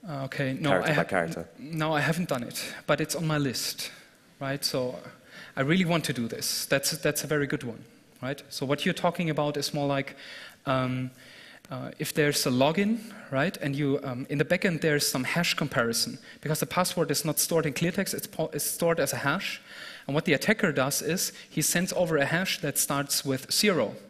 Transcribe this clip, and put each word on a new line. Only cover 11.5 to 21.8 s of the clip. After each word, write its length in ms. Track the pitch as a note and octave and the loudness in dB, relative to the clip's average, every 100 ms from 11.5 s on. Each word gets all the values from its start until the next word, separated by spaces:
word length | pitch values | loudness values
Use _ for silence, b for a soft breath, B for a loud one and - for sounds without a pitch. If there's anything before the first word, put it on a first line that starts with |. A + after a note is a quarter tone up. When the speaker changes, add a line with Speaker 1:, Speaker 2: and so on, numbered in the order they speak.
| B - | B -12
Speaker 1:
uh, 200 | C3 B2+ - | -10 -10 -6
if 160 | D3 | -4
there's 320 | - D3 C#3+ D3 | 2 2 4 2
a 40 | |
login, 640 | B2+ C#3 E3 G3+ A3+ - - - | 4 4 4 2 0 -4 -16 -4
right, 280 | C3+ D#3+ - | 0 0 0
and 180 | D3 C#3 | -4 0
you, 240 | D3 C#3 | 0 0
um, 240 | C#3 B2 C#3 | -2 -6 -4
in 80 | D3 | 0
the 60 | D#3 | 2
backend 340 | F3+ G3+ D#3+ | 2 2 2
there's 260 | E3 D3 C#3 | 2 2 2
some 180 | C3+ | 0
hash 280 | B2+ - F3 | 0 0 0
comparison, 680 | - D#3 - A#2 A#2 - - B B | 0 0 2 2 2 -2 -6 B B
because 200 | - D#3 | -4 -2
the 60 | - | 0
password 440 | - F3+ - D3+ | 0 0 2 0
is 160 | C#3+ D#3+ | 2 0
not 120 | C#3+ | 0
stored 280 | - E3 D3+ | 2 2 2
in 80 | |
clear 180 | - E3 | 0 0
text, 220 | F3+ F#3+ | 0 -2
it's 120 | - - | -4 -8
po-, 240 | - D#3+ | -4 -4
it's 100 | D3 | -2
stored 360 | - - E3+ E3 | -4 0 2 4
as 120 | C#3 | 2
a 40 | B2 | 0
hash. 440 | C#3 E3+ - - B B B B - | 0 0 -2 -8 B B B B -2
And 80 | |
what 100 | C#3 | 0
the 80 | D#3+ | 4
attacker 400 | C#3 - A3 G3 | 2 4 4 4
does 300 | C#3 C3 - | 4 2 0
is 300 | - F3 - B B | 0 0 -2 B B
he 100 | - | -2
sends 320 | D3+ F3 | 2 2